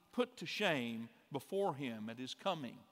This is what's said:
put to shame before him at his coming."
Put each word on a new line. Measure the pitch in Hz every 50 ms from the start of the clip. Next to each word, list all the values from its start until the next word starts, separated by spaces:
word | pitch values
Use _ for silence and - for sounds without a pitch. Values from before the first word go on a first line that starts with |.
| _ _
put | - 240 254 247 -
to | - 180
shame | - - - 208 185 156 131 120 117 113 113 117 110 - - - _
before | 151 135 - - 185 196 196 185 143
him | 135 143 123 113 110 107 113
at | 113 123
his | 127 127 -
coming." | - - 196 175 160 131 113 - - - -